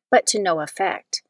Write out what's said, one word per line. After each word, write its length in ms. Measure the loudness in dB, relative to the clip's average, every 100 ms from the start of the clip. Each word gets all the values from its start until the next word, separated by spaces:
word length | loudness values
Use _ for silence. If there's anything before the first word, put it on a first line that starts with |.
| 2
but 160 | 2 2
to 120 | 0
no 200 | 0 -2
effect. 640 | -4 -4 -4 -4 -8 -12 _